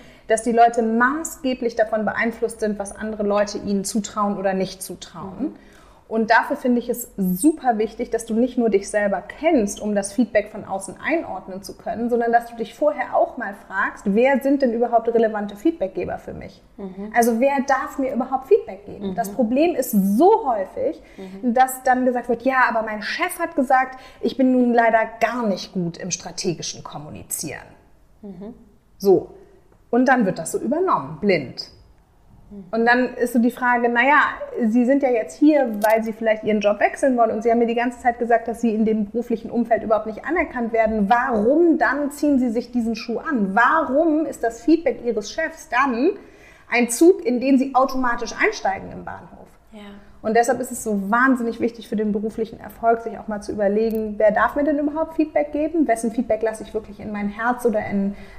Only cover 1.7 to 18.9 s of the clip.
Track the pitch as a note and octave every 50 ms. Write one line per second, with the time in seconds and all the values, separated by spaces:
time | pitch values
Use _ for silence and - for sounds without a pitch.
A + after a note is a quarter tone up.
1.7 | A#3 - A3 A3 - G#3+ G#3+ G#3 - - G#3+ A#3 A3+ - A#3+ A3 G#3+ - A3+ G#3+
2.7 | G#3 G#3 G3+ G3 - - G#3 G#3+ A3 G#3 G#3+ G3+ G3+ G#3 G#3 G3+ - - - G3
3.7 | G3+ G3 F#3+ - - A3+ G3+ - - A3 G#3 G3+ G3+ F#3+ F#3+ G3 F#3+ F#3+ F#3+ F#3
4.7 | - - - - F3+ - - - - E3+ D#3 F#3+ F#3+ G3 B3 D#4 - - - -
5.7 | - - - - - - _ - - A3+ A3+ A3 A3+ A3+ - - D4 C4+ - B3+
6.7 | B3 A#3+ A#3 - A#3 A#3+ - - - - G3 F#3 F#3 F3+ - D4+ E4 - - C4
7.7 | A#3 G#3 A3 A3+ - - B3 A#3+ - A3+ - - A3 A3 B3 B3+ - - A#3 A3+
8.7 | G3+ G3 G3 - - G#3 G#3 G3+ G3 F3+ F#3+ - - - C#4+ D#4+ F4 C4 G#3 G3+
9.7 | - - - G#3+ G#3 G3+ G3 - - - B3 - - G#3+ G#3 G#3 - A3 - -
10.7 | F#3+ F#3+ F#3+ - E3+ - - A3+ D4 E4+ D4 - F#3+ F#3 F#3+ - F#3 F#3+ G3 -
11.7 | - - - G3+ F3 G3+ A#3 A#3+ B3 A#3 A#3 A#3 A#3 A#3 A#3 - - A3 A3+ G#3+
12.7 | - - D4+ D4 D4 C4 A#3+ - - - E4+ - - C4+ A#3 G3 G3+ - - -
13.7 | F#3+ F#3+ G#3+ C#4 C#4+ - - G#3 F#3+ G#3+ B3 C4+ C#4+ B3 - C4+ C#4+ C#4 C#4 A#3+
14.7 | A3 A#3 A#3+ A#3 A#3 A3+ A#3 A#3 A3+ A3+ A3+ G#3+ G#3+ G#3 G#3 G3+ G#3 - - E4
15.7 | E4 - G3 F#3 - - - - - - - - - - - - - - _ _
16.7 | _ - G3+ F#3+ F#3 F#3+ G3+ G#3+ A3 A#3+ A#3 A#3 A#3 A3+ B3 C#4 C#4 C#4 B3+ C#4
17.7 | C4+ C4 D4 D4 - - C4+ C4 - A#3 B3+ B3 C4+ C4 - - G4+ A4+ - -
18.7 | G3 F#3+ - -